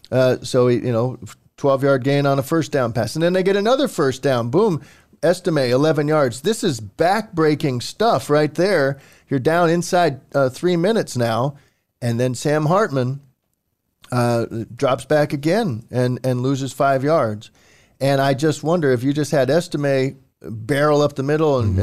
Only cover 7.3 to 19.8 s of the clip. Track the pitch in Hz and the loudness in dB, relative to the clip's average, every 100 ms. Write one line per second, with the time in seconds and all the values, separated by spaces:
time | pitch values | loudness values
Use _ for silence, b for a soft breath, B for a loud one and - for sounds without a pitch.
7.3 | 165 156 147 147 123 - - 226 147 - | 0 0 2 -2 -4 -6 -2 0 0 2
8.3 | 151 151 160 190 170 135 139 B B B | 0 0 0 0 2 0 -2 B B B
9.3 | 139 139 170 170 170 170 180 170 127 - | -2 2 2 2 2 0 2 2 -2 -4
10.3 | 139 131 131 180 175 185 226 - 123 117 | 0 0 0 0 2 2 0 -2 -2 -2
11.3 | 110 139 143 b b b - 120 117 127 | 0 -2 -6 b b b -8 -4 -2 -2
12.3 | 123 151 151 151 190 214 139 123 139 - | -2 -2 0 2 2 0 -2 -2 -6 -14
13.3 | _ _ _ _ _ _ _ - 123 120 | _ _ _ _ _ _ _ -6 -2 0
14.3 | 117 - 113 110 117 139 135 - 151 147 | 0 -4 -8 -10 -4 -2 -2 0 0 0
15.3 | 151 151 208 220 113 - 123 127 123 131 | -2 0 0 -2 -6 -6 -2 -2 -2 -4
16.3 | 123 127 135 135 - 139 135 143 165 113 | -2 -2 -4 -4 0 0 2 2 0 0
17.3 | 107 - _ b b b b 135 135 139 | -4 -14 _ b b b b 0 2 0
18.3 | 127 156 143 147 175 143 123 135 143 143 | 0 0 0 -2 0 2 2 0 -2 0
19.3 | 151 131 165 170 156 | 0 2 0 -2 -2